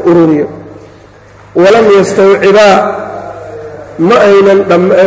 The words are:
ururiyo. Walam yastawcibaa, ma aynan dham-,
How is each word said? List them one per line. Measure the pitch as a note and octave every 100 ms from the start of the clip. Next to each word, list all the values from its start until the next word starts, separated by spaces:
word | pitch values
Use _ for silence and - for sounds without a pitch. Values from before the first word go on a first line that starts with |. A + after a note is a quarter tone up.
ururiyo. | - E3+ D#3+ D3 C#3 - - - - - - - - - -
Walam | - F#3+ A3+ G#3+
yastawcibaa, | G3+ F#3 - G3 G3+ G3+ G3+ G#3 F#3+ - - - - - - - - - - - -
ma | E3+ A#3
aynan | G#3 G3 G3 G3
dham-, | F#3+ F3 F#3 F3+